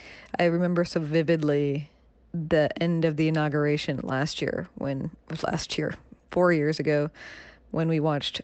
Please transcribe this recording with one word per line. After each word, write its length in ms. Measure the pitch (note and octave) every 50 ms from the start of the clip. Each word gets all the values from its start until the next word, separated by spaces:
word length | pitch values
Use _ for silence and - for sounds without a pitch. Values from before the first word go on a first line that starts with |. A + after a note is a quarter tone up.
| - - - - - - - -
I 60 | F3
remember 400 | E3+ E3 E3+ F3+ F3 F3+ E3+ F3
so 160 | - - E3+
vividly 880 | D#3 D3 D#3 E3 D#3 C#3+ E3+ D#3+ D3+ D3 C#3+ C#3+ D3 C#3+ C#3 D3 D3 - _ _ _ _ _ _ _ _ -
the 360 | E3+ D#3 D#3 E3+ D#3 D3 - - -
end 220 | E3 E3+ E3+ E3 E3
of 140 | E3 D3+ D3
the 100 | D#3+ D#3+
inauguration 720 | D#3+ D#3 D3+ D3+ C#3 D3+ D3 D3 D3 D3 - - C#3 - -
last 380 | - C3+ C3 C#3+ D#3 - -
year, 280 | D3+ - - - F3+ - -
when, 360 | - - C#3 C#3 C3+ - E3 - - _ - E3 D#3+ -
last 340 | - - D#3 - - - -
year, 160 | D3+ - - - - - - - _ _
four 220 | - F3+ F3+ F3 E3+
years 260 | D#3 D3 D3+ D#3 -
ago, 300 | C#3+ D#3 D3+ D3 D3 D3+ - - - - - - - - - - _ -
when 180 | - E3 D#3+ E3
we 100 | E3 D#3
watched, 420 | D3 D#3+ D3 C#3+ - - - -